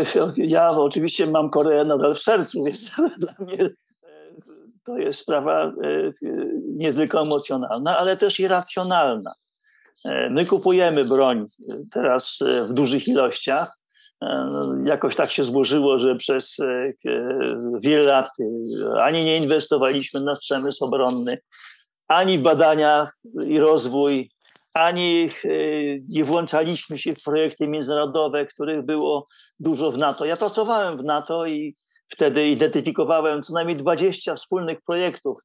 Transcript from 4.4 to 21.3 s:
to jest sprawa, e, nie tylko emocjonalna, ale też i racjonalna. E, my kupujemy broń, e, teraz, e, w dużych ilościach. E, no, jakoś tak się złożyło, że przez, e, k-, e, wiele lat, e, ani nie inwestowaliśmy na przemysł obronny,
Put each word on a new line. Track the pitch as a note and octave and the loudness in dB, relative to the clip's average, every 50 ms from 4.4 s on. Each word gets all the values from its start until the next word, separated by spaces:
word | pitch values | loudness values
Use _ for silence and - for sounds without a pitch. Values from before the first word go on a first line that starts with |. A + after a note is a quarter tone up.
| - _ - - - - _ _ _ | -20 _ -20 -20 -20 -20 _ _ _
to | - A#3+ B3 | -10 -6 -4
jest | - - C#3+ - | -4 -4 -4 -4
sprawa, | - - D3+ D3 C3+ D3+ D#3+ D#3+ D#3 | -4 -2 -2 0 0 0 0 0 0
e, | D#3+ - - - D3 D3+ D#3 D#3 D#3+ C#3+ - - - - - - - - D3+ - - | -2 -4 -6 -4 -2 -2 0 -2 -2 -4 -6 -8 -6 -6 -4 -4 -4 -6 -6 -6 -8
nie | - D3 D#3+ D#3+ C3+ | -8 -4 -2 -2 0
tylko | C3+ D#3 - - F3 | 0 0 0 2 0
emocjonalna, | D#3 D3+ D3 C#3+ C#3 - C#3 C3 B2 - G#2+ A#2+ C#3 D#3+ F3+ E3 | 0 2 0 -2 -2 -2 -4 -4 -4 -4 -6 -4 -2 0 0 2
ale | F3+ F#3+ F#3+ F#3 | 2 0 2 2
też | G#3+ G3+ F#3+ - | 2 0 2 0
i | F#3+ F#3+ | 0 2
racjonalna. | F#3+ F3+ F3 - - F#3+ F#3 F3+ F#3 F3 D#3 C3+ A#2 A2 G2 - - _ _ _ _ _ _ _ _ _ _ _ _ _ _ | 2 0 0 -2 -6 -6 -2 0 2 2 2 2 0 -2 -6 -10 -16 _ _ _ _ _ _ _ _ _ _ _ _ _ _
E, | - C#3+ C3 B2+ B2+ | -6 -4 -2 -2 0
my | B2 C#3+ F3 | 0 0 0
kupujemy | F3 G3 F#3 - F#3 F#3 F3+ F3+ E3+ D#3+ D3 C3+ | 2 0 2 2 4 4 4 4 4 4 2 2
broń, | A#2+ C3+ C3 C3+ C3 B2 A2+ G#2+ G#2 - _ - - | 4 4 4 4 4 2 0 -4 -6 -12 _ -14 -14
e, | - - - - | -12 -12 -14 -8
teraz, | - - - C3+ B2+ B2+ - - - - | -4 -2 2 2 2 2 0 -4 -4 -2
e, | C#3 C3+ C3 B2 A#2 G2+ | 0 2 2 0 0 -2
w | B2+ | 0
dużych | B2 - A#3 C#3 C#3 - - | 0 2 2 2 0 0 0
ilościach. | B3+ C#3 C3 A#2+ - - - - C3+ D3 E3+ - - _ _ _ _ _ _ _ _ _ | 2 2 2 2 0 -4 -4 -2 -2 -2 -2 -4 -8 _ _ _ _ _ _ _ _ _
E, | - - C#3 C3+ C3 C3+ | -6 -4 -4 -4 -4 -4
no, | C#3 C#3+ C#3+ C3+ C3+ C3+ C3+ | -4 -4 -4 -4 -4 -2 0
jakoś | C#3+ D3 C#3+ - C#3 - | 0 0 0 0 -2 0
tak | - D3+ - | 0 -2 -2
się | - - C#3 | 0 -2 -2
złożyło, | B2 A#2+ C#3 C3+ B2 C3+ D3+ C#3 C#3 C3+ B2+ | 0 2 2 2 2 2 2 4 4 2 4
że | A#2+ C3 B2+ | 2 2 0
przez, | A#2+ - - C#3 C3 B2+ - - - | 0 -2 -2 -2 -2 -4 -6 -6 -4
e, | D3 C3 B2 B2 B2+ C#3 B2+ - _ | -4 -2 -2 -2 -4 -6 -6 -8 _
k-, | B2+ | -4
e, | A#2+ A#2+ A#2+ B2 C3 C3+ C3 B2+ A#2+ A#2 A#2+ A#2+ A#2+ A2 G#2 | -4 -4 -2 -4 -4 -2 -2 -4 -4 -4 -6 -6 -6 -2 0
wiele | C#3 D3+ D3+ D3 | 2 4 6 6
lat, | C#3 C#3 C3+ C3 - - - | 6 6 4 2 0 -6 -6
e, | A#2+ G#2+ A#2 A#2 A2+ A2+ A2+ G#2+ G#2 A2 A2+ A2 A2+ | -6 -4 -4 -6 -8 -8 -6 -6 -4 -2 0 2 2
ani | C#3 D#3+ E3 D#3+ | 2 2 2 2
nie | D#3+ D#3+ D#3+ | 2 2 2
inwestowaliśmy | D#3 C3+ D#3 D#3 C#3+ - D#3 C#3 C3 C3 C#3 C#3 C3+ - - C#3+ | 2 2 2 0 2 2 0 2 2 2 0 0 -4 -4 -6 -6
na | C#3 C#3+ C#3+ | -4 -4 -4
przemysł | C#3 - - C#3+ C3+ C3 C#3 C3+ - C#3+ | -4 -4 -4 -4 -2 -2 -4 -4 -4 -4
obronny, | B2+ A#2+ C#3 C3 B2+ B2+ B2 A#2+ B2 | -2 0 0 0 0 0 -2 -4 -4